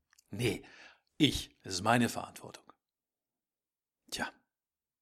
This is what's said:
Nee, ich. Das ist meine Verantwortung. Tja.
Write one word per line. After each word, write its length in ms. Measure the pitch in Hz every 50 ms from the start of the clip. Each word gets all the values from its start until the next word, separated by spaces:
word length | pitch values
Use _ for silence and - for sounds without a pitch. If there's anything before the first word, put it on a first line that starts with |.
| _ _ _ _ _ -
Nee, 320 | - 101 120 113 87 - - - - - - - - _ _ _ _ -
ich. 380 | 156 127 - - - - - _ -
Das 120 | - 95
ist 80 | 90 95
meine 260 | 107 120 123 117 113
Verantwortung. 540 | - - - - - - - - - - - _ - _ _ _ _ _ _ _ _ _ _ _ _ _ _ _ _ _ _ _ _ _ _ _ _ _ _ -
Tja. 180 | - - - - - _ _ _ _ _ _ _ _ _ _ _ _ _